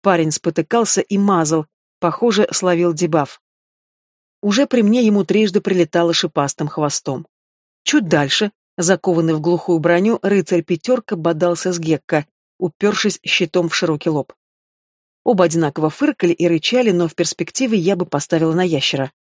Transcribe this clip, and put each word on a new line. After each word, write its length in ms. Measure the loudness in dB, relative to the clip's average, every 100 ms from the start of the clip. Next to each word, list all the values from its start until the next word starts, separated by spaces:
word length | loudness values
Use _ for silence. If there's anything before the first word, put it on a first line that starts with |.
Парень 280 | 2 2 0
спотыкался 680 | -2 -4 -4 -2 0 0 -2
и 180 | -2 0
мазал, 480 | 2 2 2 0 -4 _ _ _
похоже, 480 | -4 0 0 2 0
словил 420 | 0 0 0 0
дебаф. 480 | 0 0 0 -2 -10 _ _ _ _ _ _ _ _ _ _
Уже 240 | -2 0 2
при 160 | 2
мне 220 | 2 4
ему 200 | 4 2
трижды 360 | 2 2 2 0
прилетало 520 | 0 0 2 2 0
шипастым 560 | 0 -2 -2 -4 -4 -8
хвостом. 580 | -2 -4 -4 -6 -8 -10 _ _ _ _ _
Чуть 260 | -2 0 2
дальше, 440 | 0 2 -2 -2 _ _ -6
закованный 580 | 0 0 2 0 0
в 60 | 0
глухую 380 | 0 -2 0 0
броню, 400 | 2 2 2 0
рыцарь 400 | 0 0 2 -2
Пятёрка 540 | 0 -4 0 -2 -2 -4
бодался 560 | -2 0 0 0 -4
с 60 | -4
Гекко, 480 | -2 -2 0 -2 -2 _ _ _
упёршись 600 | -6 _ -2 0 -2 -4
щитом 440 | -4 -2 0 0 -2
в 60 |
широкий 360 | -2 -2 -2 -2
лоб. 220 | -2 -4 _ _ _ _ _ _ _ _ _
Оба 220 | 0 2
одинаково 440 | 2 2 -2 0 -4
фыркали 440 | 0 -4 0 0
и 160 | 2 0
рычали, 420 | 0 0 0 2
но 180 | 2 -2
в 60 |
перспективе 640 | -2 -4 -4 -8 -4 -2 0
я 180 | 0 -2
бы 100 | -2
поставила 460 | -4 -2 0 2
на 100 | 0
ящера. 500 | 0 0 -2 -4 -6 _